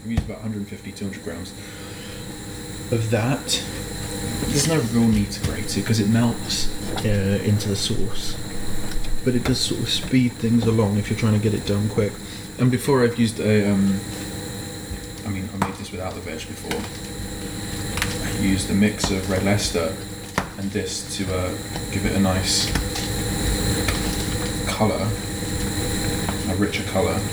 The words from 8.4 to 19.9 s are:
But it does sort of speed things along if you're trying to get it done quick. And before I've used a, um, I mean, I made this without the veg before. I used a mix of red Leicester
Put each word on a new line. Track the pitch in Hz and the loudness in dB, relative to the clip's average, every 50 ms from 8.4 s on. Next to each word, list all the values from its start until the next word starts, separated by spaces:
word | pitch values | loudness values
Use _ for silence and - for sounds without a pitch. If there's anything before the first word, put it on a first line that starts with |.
| - - - - - - - - - - - - - - - - - | -4 -4 -4 -2 0 2 2 2 2 2 2 2 4 4 4 4 4
But | 123 123 | 4 2
it | 123 - | 2 4
does | - 131 - | 2 2 2
sort | - - - - | 2 0 0 0
of | 120 113 | 0 0
speed | - - - - - 131 127 120 117 | 0 -2 0 4 4 4 4 4 2
things | - - 113 117 120 113 | 0 0 4 4 4 4
along | 113 110 110 110 101 101 101 | 4 4 4 4 4 4 2
if | 101 - | 2 0
you're | 113 107 | 0 2
trying | - 110 107 | 4 4 4
to | 107 | 4
get | 101 110 104 | 4 2 2
it | 101 - | 2 0
done | - 101 101 104 104 | 0 0 2 2 2
quick. | - - 107 101 - - - - - - - - - - | 2 2 0 0 0 -6 -10 -10 -10 -10 -10 -10 -2 2
And | 123 127 | 4 4
before | 123 123 - - 139 131 123 | 4 4 4 4 4 6 6
I've | 117 117 120 | 4 4 4
used | 117 107 101 - | 2 2 2 2
a, | - 107 107 104 101 101 | 2 4 6 6 6 6
um, | 101 98 98 98 98 - - - - - - - - - - - - - - - - - - - - - - - - - - | 6 6 6 4 4 2 -2 -4 -6 -6 -8 -8 -8 -8 -8 -8 -8 -8 -8 -8 -10 -10 -8 -8 -8 -8 -8 -10 -10 -8 -6
I | 110 | -4
mean, | 98 95 95 95 101 | -4 -4 -4 -6 -2
I | 98 95 | -2 -2
made | 95 98 - | -2 -2 -6
this | 101 - | -8 -8
without | - 92 92 92 90 | -6 -6 -6 -6 -6
the | 92 | -6
veg | 87 85 78 78 - | -8 -8 -8 -8 -8
before. | - - - - - - - - - - - - - - - - - - - - - - - - - - - - - - - - - - - - - | -10 -10 -10 -6 -6 -4 -4 -4 -6 -8 -8 -8 -8 -8 -8 -8 -8 -8 -8 -8 -8 -8 -8 -6 -6 -6 -6 -4 -4 -2 -2 -2 -2 -2 -2 -4 -4
I | 104 - 98 | -2 2 2
used | 294 95 98 - - | 2 4 2 2 2
a | - | 4
mix | 98 104 104 - - - - | 4 4 4 4 0 -2 0
of | 101 95 92 92 | 0 -2 0 0
red | 95 92 95 | 0 2 4
Leicester | 98 101 104 - - - 87 82 80 | 4 2 2 2 0 0 0 0 0